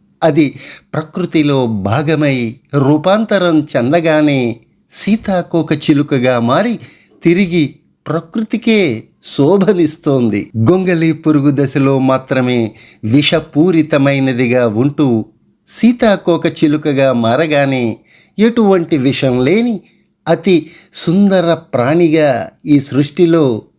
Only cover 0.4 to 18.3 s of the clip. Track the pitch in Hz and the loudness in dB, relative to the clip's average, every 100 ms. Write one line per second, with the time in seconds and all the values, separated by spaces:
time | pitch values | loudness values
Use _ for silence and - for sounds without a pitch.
0.4 | 143 - - - _ - 156 - 175 170 | 0 -4 -16 -20 _ -8 -8 -6 -4 0
1.4 | 147 139 123 110 95 120 151 151 147 131 | 0 0 -2 -2 -2 -2 0 0 0 -2
2.4 | 113 - _ 143 135 151 180 208 220 202 | -4 -8 _ 0 2 2 2 0 0 0
3.4 | 180 160 147 135 120 170 165 151 151 139 | 0 0 0 -2 0 0 0 0 2 0
4.4 | 120 110 _ _ _ - - 220 - 185 | -2 -6 _ _ _ -8 -2 -2 -2 -4
5.4 | 170 170 156 147 - 143 147 139 127 123 | -2 -4 -2 -2 0 0 0 0 0 0
6.4 | 117 143 220 214 - - _ _ 165 175 | 0 0 -2 -6 -10 -20 _ _ 0 0
7.4 | 185 175 143 - _ _ - 156 165 226 | 0 0 -2 -6 _ _ -8 -8 -6 -8
8.4 | 220 214 - 214 175 113 - _ - - | -6 -4 0 0 0 -4 -10 _ -8 0
9.4 | 143 202 190 180 156 - - 135 117 104 | 2 4 2 2 0 -2 -2 0 0 -2
10.4 | - 113 113 185 185 170 165 156 160 151 | -6 -2 0 2 0 0 0 0 0 0
11.4 | 139 139 139 143 135 135 131 131 131 131 | 2 0 -2 0 0 0 0 -2 -2 -2
12.4 | 127 123 113 - - _ 107 131 147 160 | 0 0 -2 -6 -20 _ 0 0 2 -2
13.4 | 156 143 175 165 151 147 139 139 131 120 | -2 0 2 2 0 0 0 0 0 0
14.4 | 127 123 120 104 139 143 143 113 104 _ | 0 0 0 0 -2 0 0 0 -4 _
15.4 | _ _ - - 220 240 226 190 - 165 | _ _ -14 0 0 2 0 0 0 0
16.4 | 165 156 156 147 151 135 135 120 113 127 | -2 0 0 0 -2 0 0 2 0 0
17.4 | 160 147 139 131 117 101 _ - _ | 0 0 0 0 -2 -6 _ -20 _